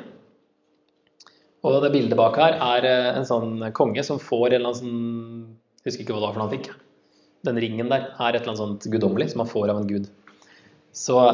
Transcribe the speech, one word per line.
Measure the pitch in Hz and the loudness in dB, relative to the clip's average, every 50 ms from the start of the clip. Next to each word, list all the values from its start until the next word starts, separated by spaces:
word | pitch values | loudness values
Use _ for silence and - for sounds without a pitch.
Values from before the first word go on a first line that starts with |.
| - - - - _ _ _ _ _ _ _ _ _ _ _ _ _ _ _ _ _ _ _ _ - - _ _ _ _ _ _ | -8 -12 -20 -20 _ _ _ _ _ _ _ _ _ _ _ _ _ _ _ _ _ _ _ _ -20 -20 _ _ _ _ _ _
Og | - 139 135 139 147 | 0 2 2 4 4
det | 143 143 | 4 2
bildet | 139 120 110 113 117 | 2 2 2 4 4
bak | 113 113 - 139 | 4 4 6 6
her | 156 165 - | 4 4 4
er, | - 131 123 120 123 131 127 | 2 0 0 2 2 4 4
eh, | 127 127 123 123 127 135 | 2 2 2 0 0 -2
en | 131 - | -2 0
sånn | 123 117 113 113 113 113 113 110 110 - | 0 0 -2 -2 -4 -6 -6 -4 0 0
konge | 143 120 104 139 | 0 2 0 -2
som | 143 - 147 131 | -2 -4 -4 -6
får | - - 131 117 120 123 | -4 -2 0 2 2 4
en | - | 2
eller | - 120 123 | 2 0 -2
annen | 120 123 | -4 -6
sånn, | 127 120 117 117 117 117 117 117 113 113 117 117 113 113 113 - _ _ _ _ | -6 -6 -6 -4 -4 -4 -6 -8 -10 -10 -14 -14 -16 -18 -20 -20 _ _ _ _
jeg | - 127 | -8 -8
husker | 120 - | -8 -8
ikke | 104 117 110 | -6 -6 -4
hva | 107 | -2
det | 107 | -2
var | 101 101 | -2 -2
for | 110 | -2
noe | 107 104 | -2 -2
han | - | -4
fikk. | - - - - - _ _ _ _ _ _ _ _ _ _ _ _ - | -6 -8 -12 -16 -20 _ _ _ _ _ _ _ _ _ _ _ _ -4
Den | 147 120 117 | -2 -2 -2
ringen | 117 113 110 113 120 127 135 | -2 -2 -2 -4 -2 0 0
der | 131 127 - | -2 -2 -4
er | - - 123 117 120 | -6 -4 -2 0 0
et | 117 | -2
eller | 120 120 110 | -2 -4 -6
annet | 107 107 | -6 -6
sånt | 104 101 101 - 98 | -6 -6 -8 -6 -4
guddommelig | 110 113 104 95 95 - - - | -2 0 0 0 0 0 -2 -2
som | - 117 113 | -2 -4 -4
han | 117 | -4
får | - 107 104 104 | -2 -2 0 0
av | 104 104 | 0 0
en | 107 | -2
gud. | 101 104 101 101 - - _ _ - _ _ _ _ _ _ _ _ _ _ _ _ - - | -4 -4 -4 -6 -8 -14 _ _ -20 _ _ _ _ _ _ _ _ _ _ _ _ -16 -8
Så | - - 127 127 123 120 | -2 2 4 6 6 6